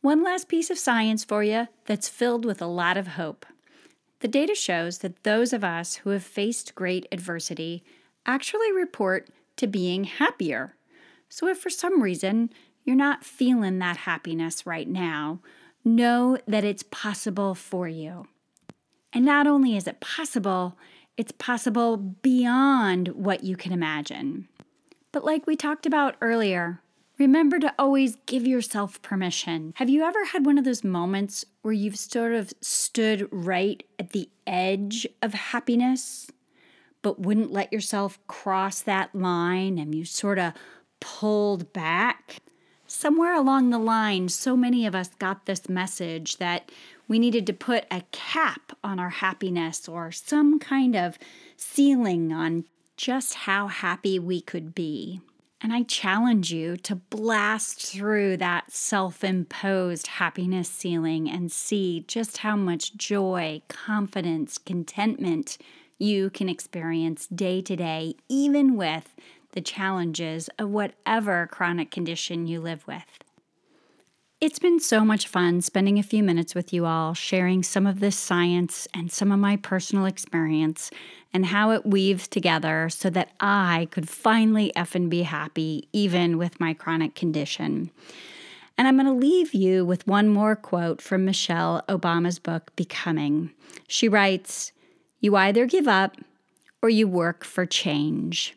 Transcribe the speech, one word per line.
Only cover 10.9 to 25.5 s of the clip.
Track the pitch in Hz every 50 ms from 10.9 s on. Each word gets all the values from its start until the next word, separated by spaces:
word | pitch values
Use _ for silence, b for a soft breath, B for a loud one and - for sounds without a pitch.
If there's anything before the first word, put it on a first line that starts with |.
| b b b b b b b b
So | - - - 359
if | 370 370
for | - 359
some | 359 - - 349 381 339
reason | 233 196 180 165 - 190 202 226 233 233 b b b b b b _
you're | - 254
not | 262 277 285 285 - -
feeling | - - - 262 247 254 240 214 190 185 185
that | 185 180 175 170
happiness | - - 170 156 _ - 165 165 165 165 165 - -
right | 175 170 165 156 -
now, | 185 185 180 170 160 151 151 151 160 175 b b b b b b b b _
know | 233 226 226 240 240 240 240 247 254 262 254 - -
that | 214 214 196
it's | 208 202 202 -
possible | _ - - - 214 208 - - 220 190 190 202 196 190
for | 180 - - - 180 180 165
you. | 165 160 156 156 175 175 208 - _ _ _ _ _ _ _ _ - _ _ _ _ _ _ _
And | - 240 247
not | 285 285 285 294 294
only | 285 285 269 254 220
is | 202 180 -
it | - _
possible, | - - - - 320 294 - 254 190 196 190 185 180 180 180 b b b b b b b b -
it's | 226 - -
possible | _ - - 247 233 - 254 214 240 233 233 226 214
beyond | 196 190 185 - _ 269 254 254 247 240 240 254 269 277 277 254 226 196 185 180 180 175
what | 170 - 196 196 190 - -
you | 190 185 180
can | - 180 180
imagine. | 180 165 156 156 151 147 - - - - 139 - 208 185 _ _ _ - _ _ _ _ _ _ _ _ _
But | - 302 -
like | - 302 311 311
we | -